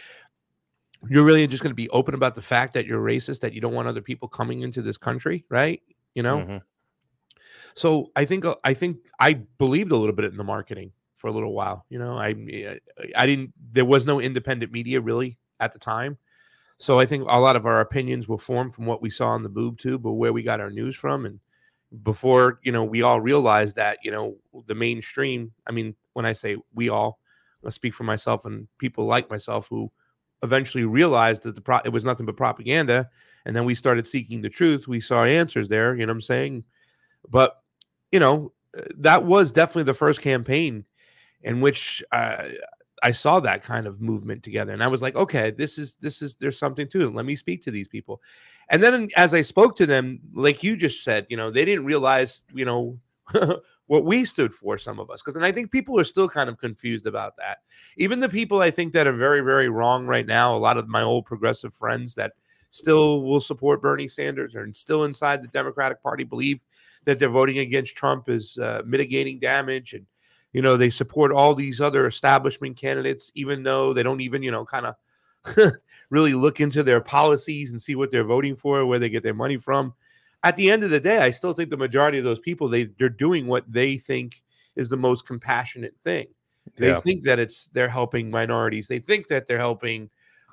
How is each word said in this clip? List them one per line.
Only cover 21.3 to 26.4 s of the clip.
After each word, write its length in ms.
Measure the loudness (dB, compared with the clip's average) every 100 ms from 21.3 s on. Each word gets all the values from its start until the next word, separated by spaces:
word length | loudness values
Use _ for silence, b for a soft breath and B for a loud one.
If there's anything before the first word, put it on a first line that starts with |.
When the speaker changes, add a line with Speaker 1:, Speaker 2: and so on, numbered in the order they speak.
| -14 _ _ _ _ _ -10
Speaker 1:
before, 560 | -6 -2 4 6 6 2
you 80 | -2
know, 120 | -2
we 180 | 0 2
all 180 | 4 4
realized 560 | 2 2 4 4 2 0
that, 220 | -2 -4
you 60 | -6
know, 240 | -6 -8 -10 _ -16 -10
the 80 |
mainstream, 800 | -4 -4 -4 -8 -6 -4 -4 -10 _ -10
I 60 |
mean, 240 | -8 -8 -10 _
when 120 | -6 -4
I 60 |
say 220 | -4